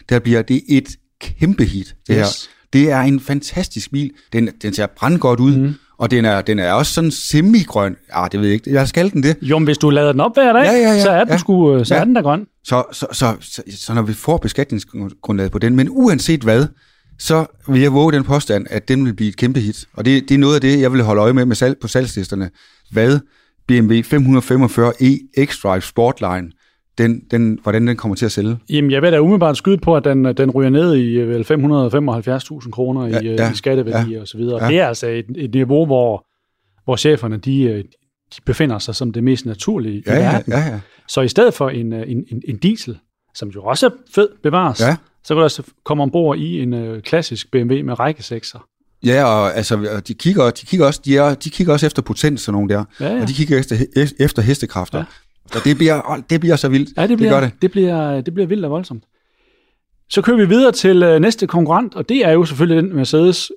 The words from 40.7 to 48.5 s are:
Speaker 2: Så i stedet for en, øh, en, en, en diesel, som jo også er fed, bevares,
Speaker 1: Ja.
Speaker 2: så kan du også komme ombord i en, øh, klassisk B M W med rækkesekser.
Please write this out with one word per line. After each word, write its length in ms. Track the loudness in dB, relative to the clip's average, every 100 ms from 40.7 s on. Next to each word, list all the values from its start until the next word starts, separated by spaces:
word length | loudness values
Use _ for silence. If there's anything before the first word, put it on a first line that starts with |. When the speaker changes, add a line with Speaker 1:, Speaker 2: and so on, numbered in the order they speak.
| -6 -14 _ -6
Speaker 2:
Så 140 | -2
i 60 | 0
stedet 260 | 2 2
for 160 | 2 -4
en, 240 | -4 -6
øh, 100 | -8 -6
en, 160 | -8 -8
en, 100 | -10 -10
en 100 | -2
diesel, 400 | -2 -2 -8 -16 _ _ _ -16
som 140 | -16
jo 140 | -8
også 220 | -4 0 0
er 40 | -2 _ 0
fed, 120 | 0 0
bevares, 360 | -2 0 0 0
Speaker 1:
Ja. 160 | 0 0 _ _
Speaker 2:
så 100 | -4
kan 40 | 2
du 60 |
også 200 | 2 0 -14 _ -6
komme 180 | -2
ombord 340 | 0 0 0 -2
i 240 | -4 -4
en, 120 | -4
øh, 280 | -6 -8 -12
klassisk 500 | -4 -2 -2 -10 -4
B 40 | -2
M 120 | 0
W 140 | -2 -4
med 140 | -4
rækkesekser. 680 | -4 -4 -10 -12 -14